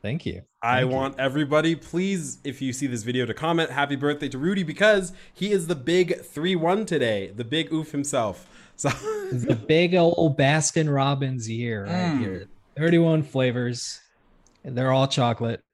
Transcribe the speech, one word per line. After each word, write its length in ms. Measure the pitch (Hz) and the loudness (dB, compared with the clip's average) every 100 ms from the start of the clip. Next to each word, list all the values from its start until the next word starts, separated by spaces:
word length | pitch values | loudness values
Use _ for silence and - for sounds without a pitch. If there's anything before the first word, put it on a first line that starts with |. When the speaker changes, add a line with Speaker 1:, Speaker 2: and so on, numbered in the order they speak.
Speaker 1:
Thank 220 | 98 151 | -6 -6
you. 180 | - 92 - _ | -6 -8 -16 _
Speaker 2:
I 180 | 117 127 | 0 2
Speaker 1:
Thank 80 | 127 | 2
you. 60 | 131 | 0
Speaker 2:
want 240 | 135 135 | -2 -2
everybody, 540 | 135 139 143 151 165 | -2 -2 0 2 2
please, 640 | 165 - 170 190 190 143 - | -2 -4 -4 -2 -2 -6 -10
if 200 | 143 127 | -12 -6
you 100 | 135 | -6
see 140 | 123 139 | -4 -4
this 160 | 120 | -4
video, 240 | 107 123 120 | -4 -2 -2
to 80 | |
comment 360 | 107 160 170 156 | -2 0 0 0
"Happy 260 | 135 143 139 | 0 -2 0
birthday" 340 | 143 147 143 | -2 -2 -6
to 80 | 127 | -2
Rudy, 240 | 160 196 | -2 0
because 500 | 165 180 214 208 185 - - | -4 4 4 4 0 -12 -20
he 180 | - 196 | -6 0
is 140 | 202 165 | 0 0
the 80 | |
big 480 | 160 123 175 175 180 | -4 2 2 2 -2
three 340 | - - 170 185 | -6 -4 -2 0
one 300 | 165 202 220 | 2 0 0
today, 460 | 160 120 104 95 104 | 0 2 0 -4 -10
the 80 | |
big 260 | 117 151 160 | -4 -4 -2
oof 220 | 160 151 | -4 -4
himself. 540 | 143 143 139 110 90 - - - - | -6 -2 0 -2 -4 -16 -20 -20 -4
So 120 | 143 | -4
<laughs> 440 | - 415 427 381 | -2 -6 -6 -4
Speaker 1:
The 220 | 123 117 - - | -4 0 -2 2
big 260 | 160 175 | 2 4
old 440 | 180 165 170 165 139 | 4 4 4 0 4
Baskin 560 | 135 156 147 170 156 | 2 4 2 0 0
Robbins 560 | 139 135 139 135 131 113 | 2 0 0 -2 -4 -6
year 340 | 113 120 107 | -4 -4 -4
right 80 | 101 180 175 | -4 -2 0
Speaker 2:
Mm. 60 | 139 | 0
Speaker 1:
here. 260 | 107 92 95 - _ - | -2 -6 -12 -20 _ -2
Thirty-one 440 | 165 170 165 160 | 4 6 6 2
flavors, 760 | 147 135 127 120 123 120 - - _ _ _ _ _ _ | 0 0 0 0 -4 -4 -10 -14 _ _ _ _ _ _
and 100 | 127 123 | -8 0
they're 120 | 131 | 2
all 140 | 131 135 | 4 4
chocolate. 520 | - 123 113 117 113 _ | 2 2 2 -2 -4 _